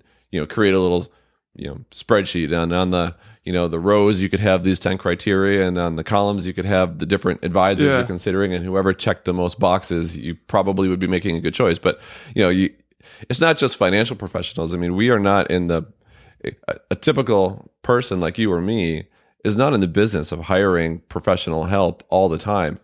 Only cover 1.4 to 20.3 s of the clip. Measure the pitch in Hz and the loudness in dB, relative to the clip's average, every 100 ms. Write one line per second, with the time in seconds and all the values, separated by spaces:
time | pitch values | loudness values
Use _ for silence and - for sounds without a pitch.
1.4 | _ - 73 71 - - - 107 95 87 | _ -16 -14 -14 -16 -18 0 2 2 -2
2.4 | 78 85 85 87 92 90 85 82 - - | -2 -2 0 0 0 0 -2 -6 -18 -14
3.4 | - 90 87 82 90 104 101 101 95 98 | -4 -2 -2 -2 2 4 4 2 0 0
4.4 | 104 92 90 92 - 95 - 90 - 95 | 2 2 2 0 -2 -2 -2 -2 0 0
5.4 | 98 98 92 90 87 82 80 104 101 101 | 2 2 0 0 -2 -4 -2 0 2 -2
6.4 | 90 92 90 98 90 82 80 98 90 87 | -4 -6 -2 0 0 -2 -2 0 0 -2
7.4 | - 87 92 98 147 135 120 90 104 95 | -2 2 2 2 2 2 -2 -4 -2 0
8.4 | 98 90 90 95 95 92 - 95 - 90 | 0 -2 -2 0 0 0 -2 -2 -2 -2
9.4 | 90 - 95 92 - 87 82 82 67 85 | -2 0 2 2 0 -4 -4 -6 -10 -10
10.4 | - 107 95 95 95 90 92 90 95 82 | -2 0 0 0 0 0 0 -2 -2 -4
11.4 | 80 - 113 87 90 - - - - 120 | -4 0 0 2 0 -2 -8 -20 -8 0
12.4 | 95 92 95 - _ _ _ - - 123 | 2 4 0 -2 _ _ _ -20 -6 2
13.4 | 165 160 139 - 95 98 113 113 95 90 | 2 4 0 2 2 4 0 -4 -8 -6
14.4 | 87 - 82 87 87 90 117 117 98 98 | -6 -6 -4 -4 -2 0 2 2 4 2
15.4 | - 90 87 85 82 _ _ _ - _ | 2 0 0 -2 -4 _ _ _ -20 _
16.4 | - - - - _ 92 - 147 120 107 | -12 -10 -10 -10 _ -2 0 0 2 2
17.4 | 92 98 - _ - 123 120 92 82 90 | 2 -2 -14 _ 0 0 0 -2 -2 -2
18.4 | 110 87 90 113 85 80 - _ _ _ | -2 0 -2 -2 -2 -4 -8 _ _ _
19.4 | - 104 135 131 92 82 110 101 76 | -4 0 2 2 2 2 0 0 -4